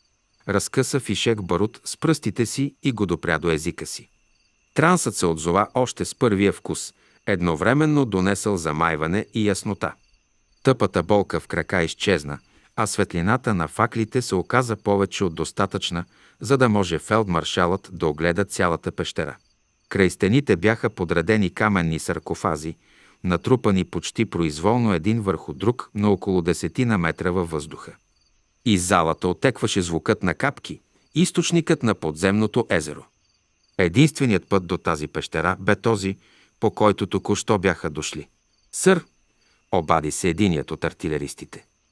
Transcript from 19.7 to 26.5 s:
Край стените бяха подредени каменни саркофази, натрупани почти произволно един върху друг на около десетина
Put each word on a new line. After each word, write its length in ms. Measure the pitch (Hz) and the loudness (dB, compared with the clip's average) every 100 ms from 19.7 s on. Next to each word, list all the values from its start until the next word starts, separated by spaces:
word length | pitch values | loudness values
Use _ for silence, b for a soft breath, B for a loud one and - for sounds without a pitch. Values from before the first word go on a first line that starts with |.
| _ - | _ -4
Край 200 | 101 92 | 2 2
стените 460 | - 98 127 139 90 | 2 2 4 2 2
бяха 340 | 101 113 117 | 2 0 -2
подредени 640 | - 85 85 82 110 92 | -2 -2 0 2 2 2
каменни 460 | - 107 98 82 80 | 0 2 2 2 -2
саркофази, 760 | - 82 - 85 98 76 78 80 b b b b | -4 -6 -6 -4 -2 -2 -6 -12 b b b b
натрупани 600 | 92 85 - 127 117 95 | -2 0 2 2 4 2
почти 420 | 87 90 - - 107 | 0 -4 -4 -2 -2
произволно 680 | 87 82 73 92 120 113 | 0 -2 0 0 2 2
един 280 | 87 85 113 | 0 0 -2
върху 320 | 98 80 - | -2 -4 -6
друг 360 | 73 98 123 - 104 | -4 -2 -2 -6 0
на 140 | 104 | 2
около 300 | 95 - 92 | 2 2 0
десетина 560 | 85 | 0